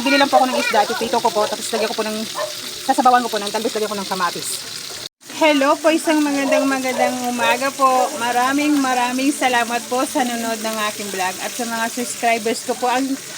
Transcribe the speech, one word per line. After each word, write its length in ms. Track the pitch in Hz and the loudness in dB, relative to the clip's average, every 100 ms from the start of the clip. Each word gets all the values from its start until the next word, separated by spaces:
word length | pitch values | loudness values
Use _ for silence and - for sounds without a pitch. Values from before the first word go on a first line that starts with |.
| 254 | 4
bili 80 | |
lang 160 | 277 277 | 4 4
po 80 | 254 | 4
ako 160 | 254 | 4
ng 80 | 247 | 0
isda. 240 | - 214 214 | 2 2 2
Titito 320 | 226 226 233 | 0 0 2
ko 80 | 226 | 2
po. 160 | 208 208 | 2 -2
Tapos 160 | 214 214 | -2 -4
lagyan 160 | 220 208 | -2 -2
ko 60 | - | -2
po 80 | 214 | -4
ng, 100 | 214 220 - 605 - - - - | -4 -6 -6 -6 -6 -10 -8 -2
sasabawan 400 | - 247 247 240 | 4 6 4 2
ko 40 | |
po 80 | 208 | -2
ng 80 | 202 | -2
talbos. 240 | 220 262 | -2 -2
Lagyan 160 | 214 208 | -2 -2
ko 80 | 202 | -4
ng 80 | 196 | -4
kamatis. 340 | 190 175 156 - - - - - - - _ - - | -2 -2 -2 -6 -8 -10 -12 -12 -12 -14 _ -12 2
Hello 320 | 311 294 269 | 4 4 4
po, 160 | 302 302 | 4 2
isang 320 | 330 339 302 | 2 2 2
magandang, 480 | 294 277 269 302 269 | 2 0 2 2 2
magandang 480 | 269 254 247 247 254 247 | 0 -2 0 0 0 -4
umaga 400 | 240 233 240 269 | 0 0 2 0
po. 320 | 262 262 254 - - | 2 4 4 2 0
Maraming, 560 | 240 240 254 277 294 294 | 0 2 2 2 2 2
maraming 560 | 254 247 247 254 269 | 2 2 0 0 0
salamat 480 | 285 262 240 233 240 233 | 2 2 2 0 -4 -2
po 160 | 247 262 | -2 0
sa 160 | 294 | 0
nanonood 400 | 247 233 226 220 | -2 -2 -4 -4
ng 140 | 220 220 214 | -4 -2 -4
aking 180 | 208 202 | -4 -6
vlog. 240 | 190 185 185 | -2 -4 -4
At 80 | - | -8
sa 160 | - 233 | -6 -4
mga 200 | 226 233 | -2 -2
subscribers 720 | 247 240 - 240 226 220 240 - | -4 -6 -2 0 2 0 -2 -4
ko 100 | 233 | -2
po, 80 | 247 | 0
ang 240 | 247 269 269 - | 0 0 -4 -8